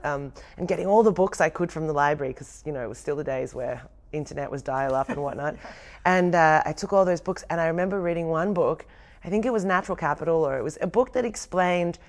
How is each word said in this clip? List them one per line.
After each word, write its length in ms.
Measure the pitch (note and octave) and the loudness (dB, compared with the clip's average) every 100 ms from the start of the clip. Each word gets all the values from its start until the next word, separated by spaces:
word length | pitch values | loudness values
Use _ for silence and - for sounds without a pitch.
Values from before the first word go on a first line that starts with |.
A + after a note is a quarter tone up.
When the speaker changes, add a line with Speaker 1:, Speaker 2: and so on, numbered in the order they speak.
Speaker 1:
um, 300 | D3+ C#3+ C#3 - - - | -6 -6 -6 -14 -18 -6
and 100 | F3+ | -2
getting 200 | F3 F3 | -2 4
all 160 | G#3+ | 6
the 80 | A3 | 6
books 280 | F3 F#3 - | 4 2 2
I 80 | E3 | 0
could 220 | - F3 | 0 -4
from 160 | D#3+ D#3 | -2 -2
the 60 | |
library, 420 | D3 C#3+ C#3+ C3+ | 2 2 2 -4
'cause, 300 | B2+ - - - | -8 -14 -14 -10
you 60 | |
know, 100 | C#3+ | -8
it 60 | A2+ | -8
was 100 | A#2+ | -8
still 160 | - | -6
the 80 | D3 | -4
days 320 | D3 C3 C3 | -4 -4 -6
where 280 | A#2+ B2 A#2+ - - - | -6 -8 -8 -12 -20 -12
internet 380 | D3+ C#3+ C#3+ C#3 | -10 -8 -8 -8
was 120 | C#3 | -8
dial-up 460 | C3 C3+ C3+ C3 C3+ | -6 -2 0 0 -2
and 140 | C#3+ | -4
whatnot. 340 | C#3+ B2 D3 - | -6 -4 -6 -8
Speaker 2:
<laughs> 60 | - - - - | -12 -18 -20 -4
Speaker 1:
And, 300 | F3+ F#3 F3+ | 2 4 4
uh, 280 | E3+ D#3+ D#3 - | 6 6 6 4
I 60 | |
took 200 | D3+ G3+ | -2 2
all 120 | G3+ | 4
those 160 | F#3 F3 | 4 2
books, 240 | - F#3 - | -2 -6 -4
and 120 | E3+ | -2
I 60 | E3 | 0
remember 340 | E3 F3+ G3+ | 0 -2 -2
reading 260 | F3 E3+ E3 | -2 -2 -2
one 240 | D#3+ F#3 | 0 0
book, 320 | F#3 C3 D#3 - - - - | 2 2 0 -6 -20 -20 -16
I 40 | - | -4
think 180 | G#3 A3+ | 0 2
it 60 | |
was 120 | A3+ | 0
Natural 300 | F#3+ F#3 F#3+ | 2 0 0
Capital, 500 | F3 D#3+ D3 D#3 E3 | -2 -2 0 0 2
or 140 | D3 C3+ | 2 0
it 40 | |
was 120 | B2 - | -4 -4
a 60 | F#3+ | 0
book 240 | G#3 B3+ | 0 0
that 120 | B3+ | 0
explained 720 | A#3 - - F3+ F3+ F3 E3+ E3 | -4 -6 -4 0 2 2 0 -4